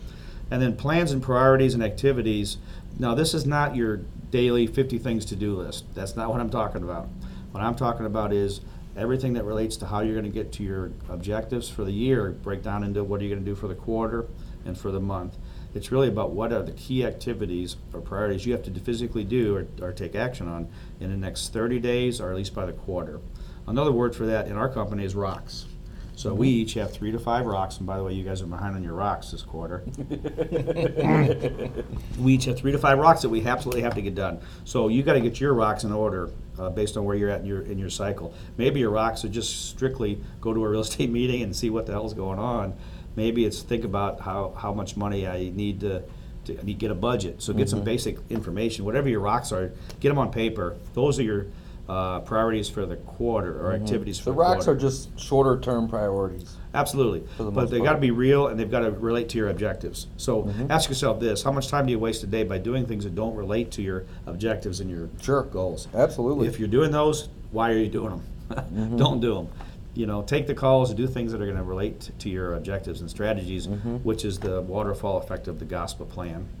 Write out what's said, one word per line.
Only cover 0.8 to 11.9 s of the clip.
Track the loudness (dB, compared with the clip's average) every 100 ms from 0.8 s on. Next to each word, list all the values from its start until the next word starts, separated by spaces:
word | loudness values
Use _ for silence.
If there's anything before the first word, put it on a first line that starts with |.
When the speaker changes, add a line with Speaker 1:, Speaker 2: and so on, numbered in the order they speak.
| 2 4 4
Speaker 1:
and | 2
priorities | 2 6 8 8 8
and | 4
activities. | 2 2 4 4 4 2 0 -4 -10 -12 -10 -4
Now | 0 2
this | 2
is | 2 2
not | 2 2 2
your | 0 0 -4 -10 -2
daily | 4 6 6 4
fifty | 4 2 0
things | 0 -2 -2
to | -2
do | -2 -2
list. | -4 -8 -10
That's | -8 -6 -4
not | -2
what | 0
I'm | 0
talking | 0 -2 -2
about. | -4 -6 -6 -8 -10 -10 -8
What | -2
I'm | -2 2
talking | 0 0 -2
about | 0 2
is | 2 2 -2 -8 -12 -12 -4
everything | 0 0 0
that | 0 0
relates | 0 -2 -2
to | -4
how | 0
you're | 0 0
gonna | -2
get | -4 -6
to | -4
your | -4 -4 -4 -8 -8
objectives | -6 -4 -4 -2 -4 -4
for | -4
the | -2